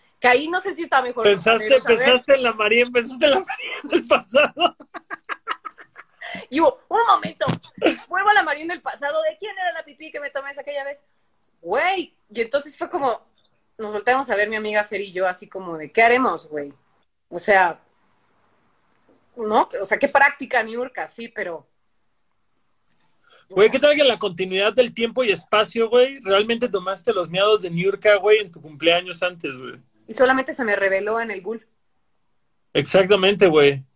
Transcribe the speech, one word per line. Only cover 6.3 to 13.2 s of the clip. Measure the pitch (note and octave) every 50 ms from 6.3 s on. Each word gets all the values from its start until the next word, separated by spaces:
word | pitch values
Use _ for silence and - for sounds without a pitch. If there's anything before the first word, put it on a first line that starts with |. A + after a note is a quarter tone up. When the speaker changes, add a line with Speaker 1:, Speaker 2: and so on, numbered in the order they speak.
| - - - -
Speaker 1:
Y | B3 D4+
hubo, | E4 C#4+ - - _ -
"Un | - A4+ A#4
momento, | A4 F#4+ - - E4+ - - D4+ - - - - - - - - D#4+ B3 - -
vuelvo | - E4+ F#4 G4+ G#4
a | G#4+
la | G4+ E4
María | D#4 C#4+ D4 D#4+
del | E4+ F4+ -
pasado, | - C4 - A3 C#4+ C#4+ D4+ D#4 D#4+
¿de | D#4 D#4 -
quién | F#4+ A4 G4
era | F#4+ F#4 F4 E4
la | D#4+ D#4+
pipí | D#4 C4 - D#4 D#4
que | D#4 D4
me | C#4+ C#4
tomé | - C#4 C#4 C#4
aquella | C#4 C#4+ C#4 C#4+ D4 C#4 C#4
vez?". | C#4 B3+ - _ _ _ _ _ _ _ _ _ _ _ _
Güey, | - E3+ G3+ C4 E4 F#4 G4 F#4 C#4+ - _ _ _ _
y | G#3 A3+
entonces | A3+ A3+ - C#4+ C#4+ D4+ -
fue | - E4+ -
como, | - F4 C#4 B3+ A3 -